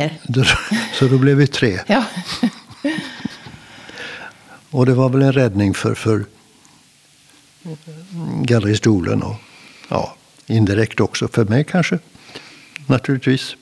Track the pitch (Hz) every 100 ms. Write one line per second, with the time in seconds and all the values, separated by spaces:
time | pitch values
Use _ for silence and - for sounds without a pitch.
0 | 151 156 - 123 127 - - 220 226 -
1 | 135 131 139 139 139 - 120 92 - 247
2 | 220 185 - - 226 - - - 285 320
3 | 269 - - - - - - - - -
4 | - - - - - - - 139 123 123
5 | 131 131 139 135 123 98 101 95 117 113
6 | 113 107 101 - _ _ _ _ _ _
7 | _ _ _ _ _ _ 175 151 160 156
8 | 185 175 160 160 127 117 104 107 113 101
9 | 85 107 - 110 - - - - - -
10 | - - _ _ - 113 101 101 110 -
11 | 104 - 117 - 101 120 147 180 - 180
12 | - - - - - - - - 135 127
13 | - 135 - 131 - -